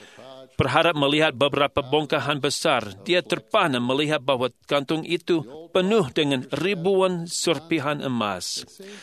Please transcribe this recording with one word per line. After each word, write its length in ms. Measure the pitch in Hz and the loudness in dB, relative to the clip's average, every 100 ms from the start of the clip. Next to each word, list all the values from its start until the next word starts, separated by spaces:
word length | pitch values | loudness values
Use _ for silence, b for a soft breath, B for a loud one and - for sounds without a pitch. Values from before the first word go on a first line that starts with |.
| B B 127 135 - - | B B -20 -20 -20 -2
Berharap 400 | 143 147 165 160 | 2 4 4 2
melihat 400 | 139 151 156 123 | 2 4 2 2
beberapa 480 | 143 135 143 - | 0 2 0 0
bongkahan 560 | 127 151 151 151 127 147 | 0 0 0 -2 -2 -2
besar, 560 | 143 - 165 127 104 95 | -2 -2 0 0 -2 -12
dia 160 | 98 170 | -2 -2
terpana 640 | 208 254 - 220 170 127 | 0 -4 0 2 2 0
melihat 400 | 120 135 151 151 | 0 0 0 -2
bahawa 320 | 135 127 123 _ - | 0 0 0 _ -2
kantung 320 | 143 135 160 | -2 0 -4
itu 400 | - 170 - 165 120 151 170 190 | -2 -4 0 -2 -2 -14 -2 0
penuh 320 | 185 220 135 165 | 4 4 2 0
dengan 320 | 147 131 127 143 | 0 0 -2 -2
ribuan 720 | 180 196 175 190 185 175 170 | -2 0 2 4 4 0 -4
serpihan 720 | - - 143 165 160 135 147 | -4 0 -2 0 -2 -2 -4
emas. 640 | 135 120 104 92 - - - - 196 202 | -2 -2 -2 -4 -6 -10 -10 -18 -20 -20